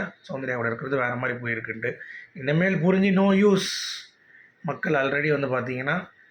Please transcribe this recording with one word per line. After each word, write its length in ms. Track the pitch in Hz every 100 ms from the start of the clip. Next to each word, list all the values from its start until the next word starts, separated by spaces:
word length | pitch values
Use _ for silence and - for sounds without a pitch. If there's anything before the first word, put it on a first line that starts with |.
சௌந்தர்யா 520 | 190 - - 135 131
கூட 120 | 123 117
இருக்கிறது 300 | 117 131 139
வேற 180 | 123 123
மாதிரி 220 | 127 123
போயிருக்குன்ட்டு." 580 | 120 113 113 113 120 - - - -
இனிமேல் 420 | - 131 156 190
புரிஞ்சு 460 | 175 170 190 202 190
no 320 | 196 196 208
use. 140 | 190 - - - - - _ _ - - _
மக்கள் 320 | 156 135 -
already 480 | 147 135 143 151 143
வந்து 180 | 135 127
பார்த்தீங்கன்னா, 500 | 120 127 135 175 180 _ _